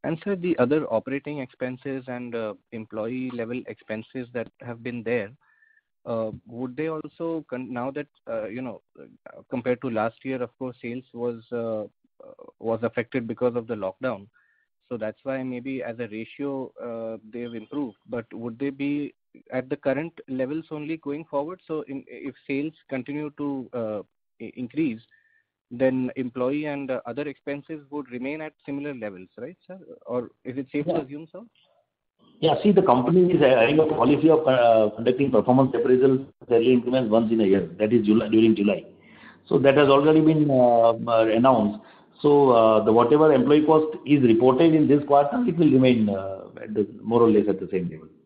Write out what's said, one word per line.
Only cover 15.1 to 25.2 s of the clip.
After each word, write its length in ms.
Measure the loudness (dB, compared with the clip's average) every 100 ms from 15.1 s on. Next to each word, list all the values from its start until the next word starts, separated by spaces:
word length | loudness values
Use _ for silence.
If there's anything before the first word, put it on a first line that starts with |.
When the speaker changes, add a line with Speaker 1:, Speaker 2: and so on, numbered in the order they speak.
| -10
Speaker 1:
why 200 | -10 -8
maybe 400 | -8 -10 -8 -8
as 160 | -8 -10
a 80 | -10
ratio, 640 | -10 -14 -10 -8 -8 -10 -12
uh, 360 | -12 -10 -10 -12 -14
they've 220 | -12 -10
improved. 440 | -12 -10 -10 -10 -12 _
But 160 | -10 -10
would 240 | -12 -12 -8
they 140 | -8
be 420 | -6 -6 -6 -8 _ _ _ _
at 160 | -8 -8
the 80 | -6
current 340 | -4 -4 -6 -12 -10
levels 380 | -6 -6 -6 -10
only 260 | -12 -10 -10
going 260 | -8 -10
forward? 380 | -6 -6 -6 -12 -10
So 180 | -10 -8
in, 160 | -14 -14
if 280 | -14 -14 -14 -6
sales 280 | -6 -6 _ _
continue 400 | -10 -8 -8 -10 -8
to, 320 | -8 -8 -8
uh, 260 | -8 -6 -8 -10 _ _ _
i-, 100 | -16 -12
increase, 420 | -10 -4 -4 -4 _ _